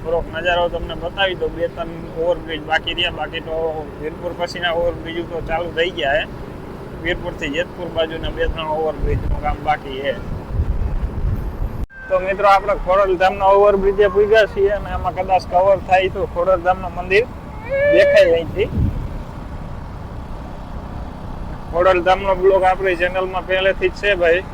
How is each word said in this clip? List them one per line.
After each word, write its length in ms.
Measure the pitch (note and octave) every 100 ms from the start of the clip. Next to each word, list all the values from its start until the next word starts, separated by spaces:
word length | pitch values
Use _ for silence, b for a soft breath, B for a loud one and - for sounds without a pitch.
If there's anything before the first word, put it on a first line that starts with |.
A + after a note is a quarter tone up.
થોડોક 220 | D#3 E3 D#3+
નજારો 360 | D#3 E3+ F3 F3
તમને 260 | E3+ E3 D#3+
બતાવી 440 | E3 F3+ F#3+ F3+
દઉં, 120 | D#3+ D3+
બે 120 | E3+
ત્રણ 240 | - E3 E3 D3+ D#3+ E3
ઓવરબ્રિજ 360 | E3+ D#3 D#3+
બાકી 320 | D3+ D#3+ D#3+
રહ્યા, 180 | E3 F3
બાકી 300 | D#3+ D3+ E3
તો 140 | D#3 D#3+ D#3+ D#3 D3 -
વીરપુર 320 | D3+ E3 F3
પછીના 440 | E3+ F3 F3+ F3 E3
ઓવરબ્રિજ 340 | F3 D#3+ E3 E3 E3+
તો 100 | E3+ D#3+
ચાલુ 240 | E3 F3 D#3+
થઈ 140 | F3 F3
ગયા 220 | C#3+ D3
છે. 80 | G#3 - - - - - - -
વીરપુરથી 480 | E3 F3+ E3+ E3 D#3+ D3
જેતપુર 300 | F3+ - E3+
બાજુના 440 | D#3+ D#3+ D#3+ D#3+
બે 160 | D#3 E3
ત્રણ 240 | E3 D#3 D#3
ઓવરબ્રિજનું 640 | D#3 D3 D3+ C#3+ - -
કામ 160 | D3 C#3+
બાકી 360 | C#3+ D3 D3 C3
છે. 140 | C#3 B2 - - - - - - - - - - - - - - - - - - C6+
તો 100 | F#3
મિત્રો, 280 | F#3 G3 G#3
આપણે 260 | G3 G3 F#3 E3
ખોડલધામના 600 | F#3+ G3 F3+ F#3 G3 F#3+
ઓવરબ્રિજે 640 | G3 G3+ G3 G3 G3 G#3
પૂગ્યા 380 | F#3+ G#3 A3 G3
છીએ 180 | G3+ G3
અને 160 | G3+ F3+
આમાં 220 | F#3 F3+ F3+
કદાચ 280 | F#3 F#3 -
કવર 280 | F3+ F#3+ F#3+ F#3
થાય 220 | F#3+ F#3+
તો 160 | G3+ E3+
ખોડલધામનું 580 | F3 E3+ F#3 F3 F#3 F#3 E3+
મંદિર 300 | F3+ F#3+ B3+ - - - A#4+ C#5 C#5+
દેખાય 400 | D5 C#5+ C#5+ F3
અહીંથી. 360 | E3 D#3+ - A3 - - - - - - - - - - - - - - - - - - - - - - - - - - - - - -
ખોડલધામનો 640 | E3 F#3 F#3 F3+ F#3 G3 F#3
બ્લોગ 280 | F#3 F#3+
આપણી 360 | F#3 F#3 F#3+ F3
ચેનલમાં 460 | F3+ F#3 F#3 F#3 F3
પહેલેથી 420 | F#3 F#3+ F#3 F#3
જ 120 | -
છે 140 | G3+ G3
ભાઈ 280 | E3+ F3 F#3+